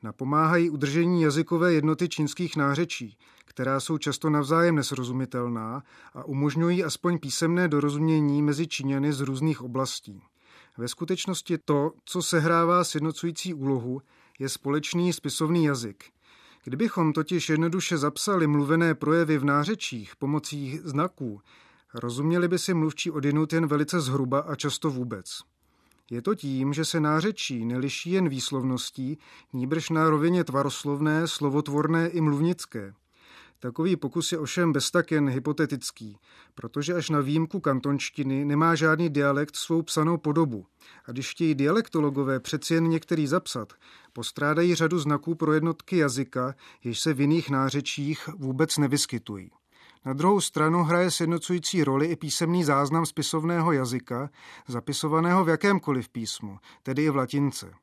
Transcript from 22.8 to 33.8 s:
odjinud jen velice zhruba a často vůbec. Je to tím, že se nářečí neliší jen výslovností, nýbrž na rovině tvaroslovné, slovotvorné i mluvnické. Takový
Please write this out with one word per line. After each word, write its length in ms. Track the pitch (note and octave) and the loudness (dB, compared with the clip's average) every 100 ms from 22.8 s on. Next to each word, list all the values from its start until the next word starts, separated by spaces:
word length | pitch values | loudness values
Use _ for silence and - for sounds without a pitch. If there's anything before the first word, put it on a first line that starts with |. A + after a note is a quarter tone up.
| D#3 D3+ F3+ | 0 -2 -4
odjinud 420 | D#3 C#3 D3 D#3 | -2 0 2 2
jen 140 | D#3+ E3 | 0 2
velice 340 | D3 D3+ F3+ | 0 0 0
zhruba 400 | C3+ C3+ B2+ C#3 | 0 -2 0 -2
a 140 | D3+ | -2
často 360 | D3 D3 - D#3+ | -4 -4 -2 -4
vůbec. 360 | C3 B2 G#2+ - - - _ _ _ _ _ _ | -4 -6 -8 -10 -14 -16 _ _ _ _ _ _
Je 120 | A#2+ | -6
to 120 | B2 | -2
tím, 380 | G#3+ C#3+ C3 C3+ | -2 -2 -2 -2
že 120 | C#3+ | -2
se 160 | D#3 E3+ | -2 0
nářečí 640 | D3+ D#3 F#3 G#3 - B2 | 2 2 0 -2 -6 -4
neliší 460 | A2+ B2 C3+ - E3+ | -4 -2 -4 -6 -2
jen 180 | F#3 F3 | 0 0
výslovností, 880 | C3+ - C3+ C3 B2+ - - C3 D3+ - - _ | 0 -4 -2 -2 -2 -6 -8 -8 -8 -14 -20 _
nýbrž 380 | C3 B2+ D#3+ D#3 | -6 -2 -2 0
na 200 | D#3+ D#3+ | 2 4
rovině 340 | D#3 D#3+ F3+ | 4 4 2
tvaroslovné, 840 | E3 C3+ C#3 - C#3+ C#3+ D3+ D#3 E3 | 2 0 0 -2 -4 0 2 2 0
slovotvorné 800 | - C#3+ C#3 D3 C#3+ D3+ E3 E3 | -2 0 0 0 0 2 2 2
i 120 | E3+ | 2
mluvnické. 760 | D#3 C#3+ E3 F3 - A#2 G2 F#2+ _ _ - - - _ | 2 2 2 0 -6 -10 -12 -16 _ _ -20 -20 -20 _
Takový 360 | B2 B2 | -10 -2